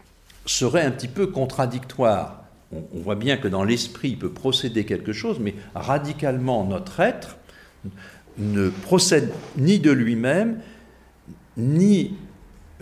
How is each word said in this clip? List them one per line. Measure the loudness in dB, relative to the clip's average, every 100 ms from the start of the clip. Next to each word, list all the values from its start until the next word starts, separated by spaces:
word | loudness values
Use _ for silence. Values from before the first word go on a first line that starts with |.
| _ _ _ -14
serait | -6 0 2 2
un | 2
petit | 0 -6
peu | -2 -2
contradictoire. | 0 -2 0 -2 -2 -8 0 2 2 -2 -10 -20 -20 -16
On, | -14 -12
on | -8
voit | -4
bien | -2 0 0
que | 0
dans | 0
l'esprit, | 0 0 -2 -6 -6
il | -4
peut | -6
procéder | -4 -2 0 0 -2
quelque | -2 -2 -4
chose, | -4 -4 -4
mais | -4 -6 -10
radicalement, | -8 -2 -2 -2 -4 -2 -2 0 -2
notre | -2 -4 -6 0
être | 0 0 -10 -18 -20 -20 -20 _ -16 -16 -20 -20 -16 -6
ne | -2 2 2
procède | 0 2 4 6 4 2 -4 -8 0
ni | 4 6
de | 6
lui-même, | 4 4 2 2 2 0 -2 -10 -20 -20 -20 -20 _ -20 -20 -12 -4
ni, | 0 4 6 6 2 -6 -14 -20 -20 -20 -20 -12